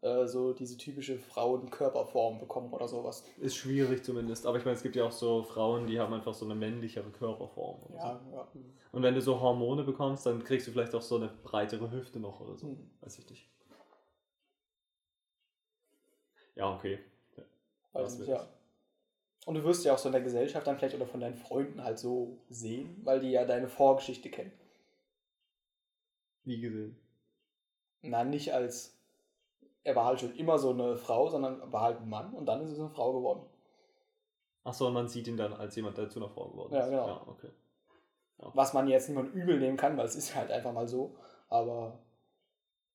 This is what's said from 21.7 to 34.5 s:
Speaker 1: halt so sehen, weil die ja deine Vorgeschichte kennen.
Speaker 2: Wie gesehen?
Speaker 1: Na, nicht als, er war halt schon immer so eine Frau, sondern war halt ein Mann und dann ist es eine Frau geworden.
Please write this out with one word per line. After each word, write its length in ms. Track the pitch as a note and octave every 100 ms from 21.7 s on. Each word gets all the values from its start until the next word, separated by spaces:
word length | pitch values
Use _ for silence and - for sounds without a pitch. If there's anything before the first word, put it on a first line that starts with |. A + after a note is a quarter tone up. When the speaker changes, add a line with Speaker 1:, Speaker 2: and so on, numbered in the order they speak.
| -
Speaker 1:
halt 160 | B2 A2+
so 400 | B2 B2 A#2+ B2 _
sehen, 500 | A#2 A2+ A#2 C#3+ F3+
weil 160 | - C3+
die 100 | C3
ja 140 | B2
deine 240 | B2 B2 B2
Vorgeschichte 640 | - C#3 C3+ - B2 -
kennen. 220 | - - - - _ _ _ _ _ _ _ _ _ _ _ _ _ _ _ _ _
Speaker 2:
Wie 160 | - A#2
gesehen? 360 | A#2 A2 G#2+ A#2+ _ _ _ _ _ _ _ _ _ _
Speaker 1:
Na, 220 | B2 A#2
nicht 280 | B2 D3 D3
als, 440 | C3 B2 A#2+ - _ _ _ _ _ _ _ _ _
er 120 | - B2
war 80 |
halt 160 | A#2 C3
schon 140 | - -
immer 220 | D#3+ D#3
so 120 | C3+
eine 260 | B2 B2 A#2
Frau, 320 | - A#2 D#3
sondern 440 | D#3+ C3+ C3 -
war 100 | A2+
halt 180 | A2+ A#2+
ein 80 | A2+
Mann 240 | G#2+ F3+
und 120 | A3+ C#3+
dann 160 | A#2
ist 80 | D#3+
es 60 | D3
eine 120 | D#3
Frau 220 | D3+ B2
geworden. 280 | C3 B2+ C3 - _ _ _ _ _ _ _ _ _ _